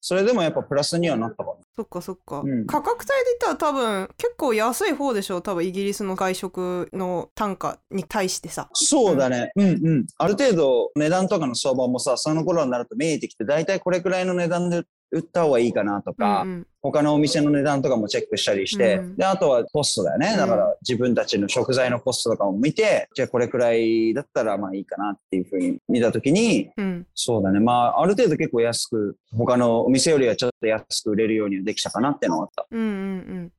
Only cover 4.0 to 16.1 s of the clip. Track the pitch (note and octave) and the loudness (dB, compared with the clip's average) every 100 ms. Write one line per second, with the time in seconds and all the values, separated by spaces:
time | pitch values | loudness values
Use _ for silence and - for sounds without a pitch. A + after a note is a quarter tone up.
4 | F#3+ - A#4+ A#4+ D4 A3 A3 B3 G4+ D4 | -6 -6 -6 -2 -2 2 0 0 -2 -2
5 | C#4 A3 G3 F#3 F3 F#3 F3+ F#3 G3 G3+ | -2 -2 -4 -6 -4 -4 -2 -2 -4 -4
6 | G3+ F#3 F#3 F#3 F#3+ F#3 F3+ F3+ E3+ - | -4 -2 -2 -2 -6 -6 -4 -4 -6 -6
7 | F#3 F3 - - G#3+ F#3+ D#3 - _ G3 | -4 -4 -6 -4 -4 -4 -8 -8 _ -8
8 | - A3 F#3+ - D#3+ - - - - D4+ | -4 -4 -2 -4 -10 -12 -10 -2 2 4
9 | A3 D3 C3 B2+ C3+ - G3 D#3 D#3+ D#3 | 4 4 2 0 -2 2 4 4 2 2
10 | - - D#3+ G3+ C#4 F3+ C#3+ B2 G#2 - | 0 -2 -2 2 2 4 4 4 2 0
11 | D3+ F3+ F#3+ G3+ D3 A#2+ C#3+ B2+ B2+ B2+ | 0 2 0 0 -2 -2 -2 0 0 0
12 | C#3+ A#2+ D#3 D#3 D#3+ E3+ C#3 B2 A#2 A2+ | 0 -2 0 0 0 0 0 -2 -4 -4
13 | D#3+ D3 A2+ - G#2+ D3 D#3+ G3 - F3+ | -2 -2 -4 -8 -2 0 0 -2 0 0
14 | F3+ F#3 F#3 F3+ E3+ F3 F3 E3+ E3 _ | 0 -2 0 0 0 0 0 -2 -4 _
15 | _ D#3+ E3 - D#3+ B2+ A#2+ A2 G#2 G2+ | _ -6 -4 0 4 4 4 2 -2 -2
16 | F#2+ | -6